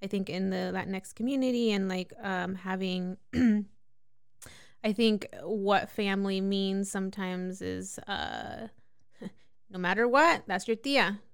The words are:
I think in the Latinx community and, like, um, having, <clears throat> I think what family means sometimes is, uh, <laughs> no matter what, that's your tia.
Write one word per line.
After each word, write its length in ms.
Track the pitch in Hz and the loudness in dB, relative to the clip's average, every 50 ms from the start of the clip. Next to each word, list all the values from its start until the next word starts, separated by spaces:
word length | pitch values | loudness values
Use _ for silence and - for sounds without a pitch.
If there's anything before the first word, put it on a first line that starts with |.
I 60 | 196 | -6
think 220 | 190 - 196 190 - | -4 -2 -2 -2 -2
in 200 | - 185 190 190 | -2 -2 -2 0
the 220 | 185 185 185 185 180 | 0 -2 -2 -2 -2
Latinx 400 | 185 - 190 190 190 - - - | -4 -4 -4 -6 -8 -8 -12 -8
community 580 | - 220 254 277 269 254 254 247 240 233 220 208 | -4 -2 -2 0 0 2 2 2 2 2 2 2
and, 160 | 196 196 190 | 2 0 0
like, 240 | 190 185 180 - - - | -2 -4 -4 -8 -10 -8
um, 340 | 220 196 190 180 180 185 190 | -6 -4 -2 -2 -2 -4 -6
having, 600 | 185 185 185 190 190 190 185 180 185 180 180 185 - - - - | -6 -4 -4 -2 -2 -2 -2 -2 -2 -2 -4 -6 -10 -12 -4 0
<clears throat> 320 | 240 254 226 208 208 202 - - - - - - - - - - - - - - - - - - - - - - - - | 4 4 4 4 2 0 -4 -12 -20 -20 -20 -20 -20 -20 -20 -20 -20 -20 -20 -20 -20 -20 -20 -20 -20 -20 -20 -16 -4 -2
I 100 | 214 202 | -2 2
think 340 | 233 233 220 214 196 - - - - 147 | 4 4 4 4 2 -2 -8 -12 -12 -6
what 460 | 175 220 208 196 202 202 - - - | -4 -4 0 2 4 4 4 2 0
family 520 | - - 208 196 196 196 196 196 190 190 | -2 -2 0 0 2 2 0 0 0 0
means 480 | 190 196 196 196 196 190 196 196 202 196 | 0 0 2 2 0 0 0 -2 -2 -2
sometimes 720 | - 196 190 190 - 202 190 185 185 185 180 185 185 185 | -4 -4 -4 -4 -4 -6 -4 -4 -4 -4 -6 -6 -6 -6
is, 380 | 180 185 185 185 190 190 - - | -6 -6 -6 -6 -8 -10 -12 -12
uh, 680 | - - 196 - 76 - 55 57 - - - - 226 - - - - - - - - - - - | -8 -8 -6 -6 -4 -6 -6 -8 -8 -10 -10 -10 -12 -14 -16 -20 -20 -20 -20 -20 -20 -20 -18 -14
<laughs> 480 | - 190 - - - - - - - - | -14 -14 -14 -16 -20 -20 -20 -20 -20 -12
no 80 | 190 180 | -8 -2
matter 280 | 180 175 190 208 240 | 0 2 4 4 4
what, 360 | 247 240 277 320 339 320 - - | 6 6 8 8 6 6 2 0
that's 200 | - 185 190 - | -2 -4 -2 0
your 100 | - 226 | -2 -4
tia. 440 | 226 - 269 277 262 196 185 202 202 - - | -2 0 2 4 4 4 4 2 -4 -8 -16